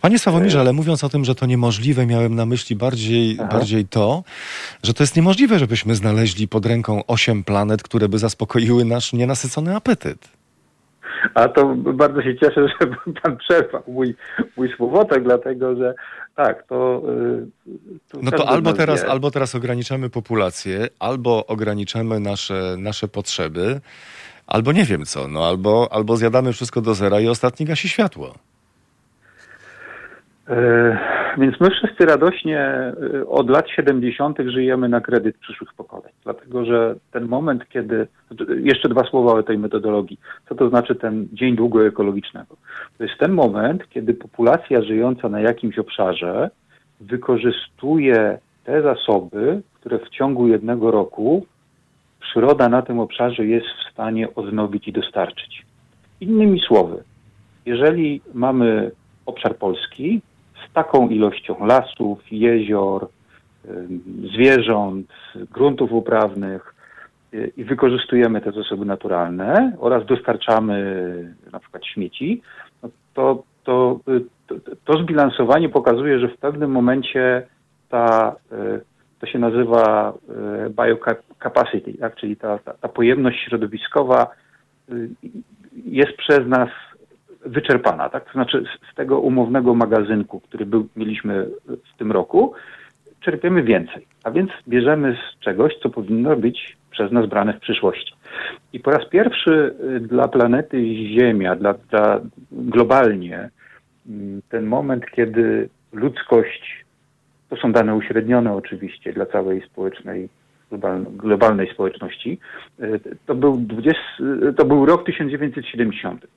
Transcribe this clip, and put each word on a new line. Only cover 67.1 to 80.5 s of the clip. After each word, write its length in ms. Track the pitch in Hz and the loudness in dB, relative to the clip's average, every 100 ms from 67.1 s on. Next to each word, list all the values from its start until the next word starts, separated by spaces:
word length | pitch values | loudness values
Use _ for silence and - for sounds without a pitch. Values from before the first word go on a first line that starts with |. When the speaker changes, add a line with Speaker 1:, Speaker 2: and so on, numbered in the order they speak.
| _ _ | _ _
Speaker 2:
y, 180 | 110 113 - | -10 -10 -10
i 60 | |
wykorzystujemy 800 | 113 127 131 123 - 123 117 107 | -8 0 2 2 0 2 4 2
te 100 | 104 | -4
zasoby 340 | 104 104 98 101 | -8 -8 -6 -4
naturalne 880 | 98 101 90 85 87 98 180 254 190 | -6 -2 -2 -2 -4 0 2 2 0
oraz 260 | 120 123 110 | 0 0 0
dostarczamy 1300 | 123 - 110 - 110 110 101 98 95 90 87 87 85 - | -4 -2 -4 0 0 0 -2 -4 -6 -6 -8 -12 -18 -20
na 80 | 92 | -20
przykład 260 | _ 90 - | _ -16 -12
śmieci, 560 | - 95 - 147 233 _ - - _ | -10 -10 -6 -4 -6 _ -20 -20 _
no 60 | 120 _ _ | -20 _ _
to, 300 | - 131 123 - _ | -2 0 0 -6 _
to, 360 | - 127 127 - - | -2 2 2 0 -2
y, 140 | 127 123 _ _ | -2 -2 _ _
to, 80 | - - - - | -14 -12 -14 -2
to 140 | 156 | 0
zbilansowanie 640 | 175 151 139 - 117 147 160 | 2 2 2 2 4 4 4
pokazuje, 500 | - 120 117 147 131 | 2 2 2 2 0
że 80 | 123 | 0
w 100 | - | -4
pewnym 340 | 139 147 147 | -6 -4 -2
momencie 760 | 131 123 135 123 131 127 123 123 _ _ _ _ | 2 2 0 -2 0 2 0 -4 _ _ _ _
ta, 460 | 123 117 113 110 - _ | 0 2 4 2 -4 _
y, 300 | 110 104 104 - _ _ _ | -8 -6 -6 -10 _ _ _
to 80 | - | -8
się 120 | 127 | -2
nazywa, 760 | 117 117 117 117 110 107 104 - - 113 104 | 0 0 2 4 4 2 0 -6 -16 -10 -8